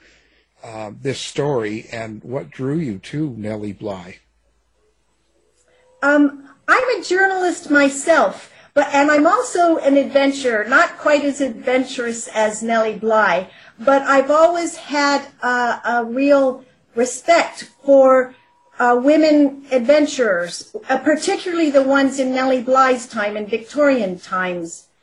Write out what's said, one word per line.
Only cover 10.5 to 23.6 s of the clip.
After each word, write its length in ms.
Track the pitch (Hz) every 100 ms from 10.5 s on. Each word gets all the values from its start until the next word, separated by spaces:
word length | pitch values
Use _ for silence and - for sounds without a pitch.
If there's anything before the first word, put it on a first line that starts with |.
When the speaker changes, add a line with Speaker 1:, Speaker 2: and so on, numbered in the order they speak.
| 214
Speaker 2:
not 340 | 208 277 339 -
quite 280 | 302 294 285
as 160 | 269
adventurous 880 | 269 214 247 254 262 - 233 233 -
as 340 | 220 214 208
Nellie 320 | 226 226 220 190
Bly, 540 | 220 214 202 175 185 - - _
but 240 | 226 277
I've 280 | 269 277 269
always 460 | 302 330 339 330 -
had, 500 | - 285 285 277 - _
uh, 380 | 240 247 240 220
a 220 | 214 240 226
real 580 | 240 277 277 262 254 - _ _ 233
respect 760 | 247 - - 339 - - - _ 285
for, 480 | 269 262 262 247 - _ _ _ -
uh, 200 | 247 247
women 640 | 269 311 311 294 285 - -
adventurers, 1040 | 262 233 302 294 - 226 175 175 - - - -
uh, 80 | 262
particularly 720 | 285 302 - 381 370 339 311
the 140 | 277
ones 360 | 269 277 277 277
in 140 | 262
Nellie 300 | 262 262 254
Bly's 440 | 233 262 262 247 -
time, 300 | 226 208 214
in 80 | 202
Victorian 720 | 226